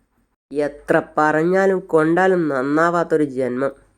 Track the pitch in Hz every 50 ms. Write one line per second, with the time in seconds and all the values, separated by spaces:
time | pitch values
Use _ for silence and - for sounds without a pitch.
0 | _ _ _ _ _ _ _ _ _ - 135 147 143 143 147 - - - 165 160
1 | - - - 151 151 156 151 156 160 175 185 190 196 190 190 185 185 - 160 160
2 | 156 160 170 180 190 190 185 180 165 147 139 131 131 143 147 156 165 170 170 175
3 | 165 165 160 156 151 135 127 127 131 123 123 127 135 135 - - _ _ _